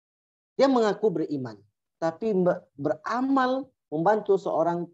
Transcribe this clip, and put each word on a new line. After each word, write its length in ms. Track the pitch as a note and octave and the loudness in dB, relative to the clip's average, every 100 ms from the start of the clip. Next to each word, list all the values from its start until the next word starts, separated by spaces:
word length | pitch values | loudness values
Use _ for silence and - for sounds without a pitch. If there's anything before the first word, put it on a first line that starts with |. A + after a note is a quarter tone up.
| _ _ _ _ _ - | _ _ _ _ _ 2
dia 80 | C4+ | 4
mengaku 480 | B3 A3 F#3+ G#3+ | 4 2 2 0
beriman, 400 | D#3+ - D3 B2 G#2 _ _ _ _ | -2 -2 -6 -8 -12 _ _ _ _
tapi 320 | E3 E3 A3 | -6 -4 -2
be-, 280 | F#3 F3+ F3 - | 2 2 0 -4
beramal 960 | - C#3+ - - A#3 C4+ C4+ B3+ C4 C4+ _ _ | -6 -4 -4 -4 -4 0 2 0 -2 -6 _ _
membantu 400 | D3+ E3+ G#3+ G3 | -2 2 2 2
seorang 560 | G3 F3+ D3 E3 E3+ E3+ | 0 0 -2 0 -2 -6